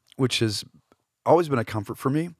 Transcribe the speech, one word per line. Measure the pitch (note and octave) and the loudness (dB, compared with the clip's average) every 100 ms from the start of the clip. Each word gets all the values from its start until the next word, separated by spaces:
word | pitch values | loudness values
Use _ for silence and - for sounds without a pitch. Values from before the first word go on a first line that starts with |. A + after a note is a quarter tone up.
| _ - | _ -2
which | B2+ - | -2 0
has | A2 G#2 - - _ _ _ _ | -2 -2 -10 -20 _ _ _ _
always | A#2 E3 D#3+ | 4 4 4
been | B2+ | -2
a | |
comfort | A2 G#2+ G2+ A2+ | -2 -6 -8 -4
for | C3+ | -2
me, | D3 F3 | -2 -4